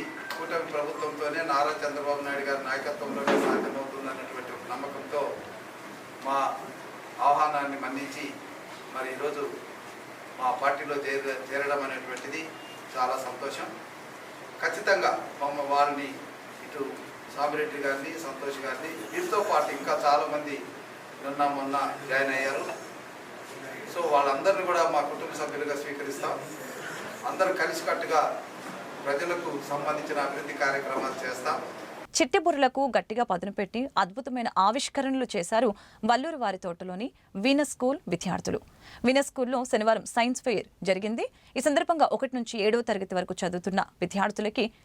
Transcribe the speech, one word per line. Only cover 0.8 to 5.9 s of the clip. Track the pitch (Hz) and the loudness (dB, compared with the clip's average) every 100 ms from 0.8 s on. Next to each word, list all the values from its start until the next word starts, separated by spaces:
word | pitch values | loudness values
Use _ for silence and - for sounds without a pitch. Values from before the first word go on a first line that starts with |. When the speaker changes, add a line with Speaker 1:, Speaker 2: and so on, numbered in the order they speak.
| 147 156 156 147 147 147 160 | -2 -2 -4 -2 -2 0 2
Speaker 1:
నారా | 143 147 151 | 4 4 2
చంద్రబాబు | 147 143 143 143 143 | -2 -2 0 0 0
నాయుడు | 139 139 | -2 0
గారి | 139 131 | -2 0
నాయకత్వంలోనే | 135 - - 143 - 139 - - | -2 -2 -4 -4 -2 2 4 4
సాధ్యమవుతుందన్నటువంటి | - - - - - 269 - - - 127 135 | 2 0 -4 -6 -6 -8 -8 -8 -8 -8 -10
ఒక | - | -8
నమ్మకంతో | - 139 135 127 147 - 107 - - - - - | -8 -6 -8 -4 -2 0 -4 -8 -12 -14 -14 -14